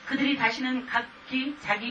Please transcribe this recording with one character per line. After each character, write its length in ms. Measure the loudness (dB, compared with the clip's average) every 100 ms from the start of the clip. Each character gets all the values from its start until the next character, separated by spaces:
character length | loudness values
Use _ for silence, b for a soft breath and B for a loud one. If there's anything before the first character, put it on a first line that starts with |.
| -4
그들이 300 | 2 2 4
다시는 500 | 2 2 0 -2 0
각기 680 | -2 -2 -8 -4 -2 -2 -4
자기 280 | -2 -2 -2